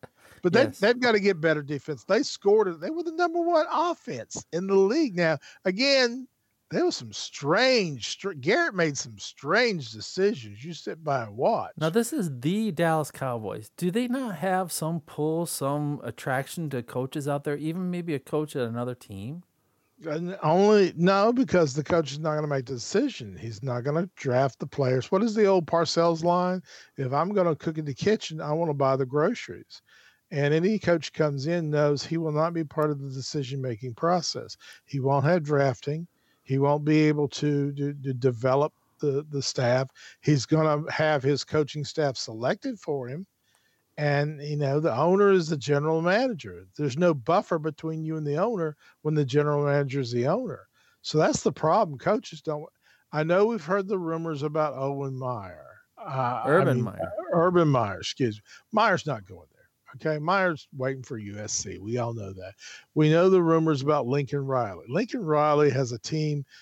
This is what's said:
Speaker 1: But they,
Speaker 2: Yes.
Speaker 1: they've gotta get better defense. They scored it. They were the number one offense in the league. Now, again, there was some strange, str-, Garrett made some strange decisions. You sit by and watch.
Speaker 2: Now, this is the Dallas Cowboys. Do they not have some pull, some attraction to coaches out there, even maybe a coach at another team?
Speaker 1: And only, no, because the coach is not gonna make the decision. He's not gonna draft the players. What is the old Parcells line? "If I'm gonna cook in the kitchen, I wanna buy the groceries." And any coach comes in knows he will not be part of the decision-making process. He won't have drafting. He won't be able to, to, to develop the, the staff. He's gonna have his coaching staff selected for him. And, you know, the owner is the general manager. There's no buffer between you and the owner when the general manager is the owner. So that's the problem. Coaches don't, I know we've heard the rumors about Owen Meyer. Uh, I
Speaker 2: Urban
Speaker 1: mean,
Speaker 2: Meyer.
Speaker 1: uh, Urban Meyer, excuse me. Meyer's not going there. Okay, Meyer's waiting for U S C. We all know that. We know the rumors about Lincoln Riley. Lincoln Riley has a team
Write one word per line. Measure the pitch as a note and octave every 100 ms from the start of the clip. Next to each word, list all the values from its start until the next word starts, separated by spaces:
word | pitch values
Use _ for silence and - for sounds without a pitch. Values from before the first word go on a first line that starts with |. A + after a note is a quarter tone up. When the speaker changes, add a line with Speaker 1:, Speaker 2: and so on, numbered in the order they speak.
| - _ - -
Speaker 1:
But | F3+
they, | F#3+
Speaker 2:
Yes. | C4+ -
Speaker 1:
they've | G3+ A#3+
gotta | B3 G#3+
get | G3 F3+
better | D#3+ D3+
defense. | C#3 D3 - C#3
They | - G#3
scored | - - G3 G#3+ G3
it. | E3
They | F3+
were | D#4+
the | E4+
number | D#4+ F4 E4+
one | E4+ E4+ D#4+
offense | D#4+ E4+ E4 - C3+ G#2+ - -
in | E3 F#3+
the | G3
league. | G3 C#4 D4+ F3
Now, | E3 D3+ - -
again, | G3 F#3 C4+ C4+ B3 B3 B3+ _ _ _ _
there | E3+
was | F4 -
some | A#2
strange, | G2+ - - C#3 F#3 C4 B3+ F3+ C3+ G2+
str-, | - G3
Garrett | D#3+ C3 B3+ E4+ G3
made | E3 C3+
some | B2+ G#2
strange | - - C#3 G3 B3 F#3 A#2
decisions. | A2 - - G3 G3+ A2 G2+
You | D3
sit | D#3 - E3
by | D#3 C#3
and | A2+ G2+
watch. | E3 G#3+ G#2+ -
Speaker 2:
Now, | D#3
this | G3 A#3+
is | D#4 F3 B2+
the | C#3 G3+ A3
Dallas | D#3 E3+ D#3+ D3
Cowboys. | - C3+ A#2+ G#2 G#2+ G#2+ -
Do | F3+
they | F#3+ B3
not | B3+ B3+ F3
have | F#3+ F#3 F#3
some | - D#3+ E3
pull, | - - D3+ D#3+ E3+
some | - C#3 D3 D3 D3
attraction | A#2 - - C3 C3+ - D#3
to | C3
coaches | A#2+ B2+ C3 D#3 C#3
out | C#3+ D3+
there, | C#3+
even | D#3 E3 F3+
maybe | F3+ E3+
a | C#3+
coach | - D3+ D3+ D3
at | A#2
another | A#2 B2 A#2+
team? | - G2 G#2+ E3 - _ _ _ _ _ D#3+
Speaker 1:
And | D3+ F3 F#3+
only, | D#3 F3 G3+ G#3+ F#3 -
no, | F3 G3 G#3
because | B3 A#3 F#3 D#3
the | C3 C#3
coach | F3 D3+
is | C#3
not | D#3 D3+
gonna | D3+
make | C#3 B2+
the |
decision. | B2+ - G3 C#4 - A2 F2+
He's | A2+ G#2
not | C3 B2 B2
gonna | D3+ F#3 -
draft | C#3 B2 C3+ -
the | D3+
players. | - C#3 C3 -
What | F#3+
is | A#3 G#3+
the | G3+
old | F#3+ D#3
Parcells | E3+ E3 - E3+ E3
line? | E3+ F3 F3+ F#3 - - - -
"If | C3
I'm | C#3 E3+
gonna | G#3 F3 D3+
cook | - D#3
in | D3+
the |
kitchen, | C3 F3+ G#3+ - D#3
I | D3+
wanna | D#3 E3+
buy | C#3+ C3+ C3+
the | C3
groceries." | C#3+ E3 A#3+ - E2+ - - _ _ _ _ _
And | D3+ C#3+
any | D#3+ F#3 A3
coach | - E3+ -
comes | - D#3 C#3+ C#3
in | F3 D#3
knows | D3 D3 C#3+
he | - E3
will | D#3+
not | D3+ E3 E3+
be |
part | D#3 - D3+
of | D3
the | C#3
decision-making | C3 B2+ D3+ B2+ C#3 C3 G#2+ B2+
process. | A2+ E3 F3+ D3+ - G#2+ - - -
He | _ C#3
won't | C3 C#3 C3+
have | F3+
drafting. | C#3+ D3 C#3 A#2+ - D#3 E3+ _ _ _
He | _ C3+
won't | C#3+ D3
be | D3 D#3
able | D3+ D3 D3
to, | - D3 C#3+ C#3+
to, | C#3+ C#3+
to | C#3+ C3+ B2+
develop | C3 A#2+ C3 C3+ C#3+ - _ _
the, | D3 C#3 D3+
the | C#3+
staff. | C3 - B2 B2+ C3+ - - -
He's | - D3 -
gonna | D#3+ D#3 D3 D#3+
have | - D#3 D3+
his | C3+ C#3
coaching | - D#3 D3 D#3 C#3+
staff | - D3 B2+
selected | - A2 B2+ G#3 C#4 A3+
for | - C#3+ B2
him. | C#3+ G3 _ _ _ _ _ _ -
And, | D3 C#3+ D3 D3+
you | D3 D3
know, | C#3+ C#3+
the | D#3 A2+
owner | D#3+ F#3+ G3+
is | F#3+ D#3+
the | D#3
general | A#2+ C#3+ D3+ D#3+
manager. | E3+ G3+ C4 F#3 G#2+ F2 - -
There's | D3 B2+
no | F3+
buffer | D3+ A#2 F3+ G#3 E3
between | D#3 D3+ D#3+ D#3+
you | D#3 D#3+
and | D3
the | D3
owner | G#3+ A3 D#3+ D3+ _ _
when | D3+
the | D#3 C#3
general | C#3+ D3 D3 C#3+
manager | C#3+ C#3 C#3
is | A#2+
the | A#2+ B2
owner. | G3+ B3 C3 - _ _ _
So | - D3+
that's | F3+ C4+
the | A3+
problem. | D3 D#3 F#3 G3+ C3+
Coaches | - A3 - D#3
don't, | - D3+ D#3 _ _ _ _
I | D3+
know | D#3 F3+ G#3+
we've | A3+
heard | D3+ G3+ G3
the | G3
rumors | E3 E3 E3 D3
about | D3+ D#3 D3+ C3
Owen | C3+ C#3 C#3 C3
Meyer. | C3 A#2+ F#2+ D#2+ C2 - _ -
Uh, | G3 C3+ B2 A#2
I | B2+
Speaker 2:
Urban | D#3+ E3 B2+
Speaker 1:
mean, | A2
Speaker 2:
Meyer. | G2
Speaker 1:
uh, | E2 - F4+ F3
Urban | F3 F3 D#3+
Meyer, | C3 G#2+ F#2
excuse | - - B2 G#2+
me. | _ - _
Meyer's | G#3+ A3 F3 D3+
not | A#2+ G2
going | F2+ E2
there. | _ _ _ _ B2 D#3+
Okay, | D3+
Meyer's | D3+ G3 F#3 D#3 - C#3
waiting | B2+ C3+
for | B2 A#2
U | G#2 G2+
S | G#2
C. | - G#2 F2+
We | G2+ A#2+
all | A#2 A#2
know | G2
that. | F#2 F#2 - - - _ D3+
We | D3+
know | D#3+ F#3
the | F#3
rumors | E3 E3 D#3+ D3
about | C#3 D3 A#2+
Lincoln | C#3 C#3 D3
Riley. | C3+ C3 A2+ F2 F#2
Lincoln | D3 A#3+ C4
Riley | E3+ D3+ D3+ D3 D3
has | B2+ B2+
a | A#2
team | - D#3 D3+ D3 C3+ -